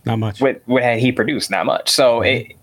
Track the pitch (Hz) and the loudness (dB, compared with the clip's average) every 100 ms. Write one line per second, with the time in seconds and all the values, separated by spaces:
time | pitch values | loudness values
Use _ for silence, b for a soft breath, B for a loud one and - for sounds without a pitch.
0 | 120 113 110 101 135 - - 127 123 117 | -6 -4 -4 -2 -2 -2 -2 0 2 2
1 | 127 123 107 143 - 95 107 - - - | 0 0 -2 -4 -4 -2 -2 -2 -2 2
2 | 120 117 107 123 - - | 4 4 0 -2 -4 -18